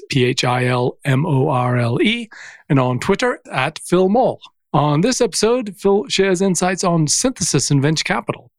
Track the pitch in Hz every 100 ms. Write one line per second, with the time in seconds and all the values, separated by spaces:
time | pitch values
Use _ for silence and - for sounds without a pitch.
0 | - 131 123 127 131 123 123 123 127 -
1 | - 135 165 135 151 127 123 123 117 123
2 | 254 240 226 - - - - 139 127 123
3 | - 196 247 277 - 160 131 - - 180
4 | 185 226 208 110 - _ _ - 147 147
5 | 220 240 233 - 214 247 208 175 196 196
6 | 254 - 196 180 196 175 185 185 185 170
7 | 151 - 262 - - 143 - 139 143 156
8 | - 208 - - -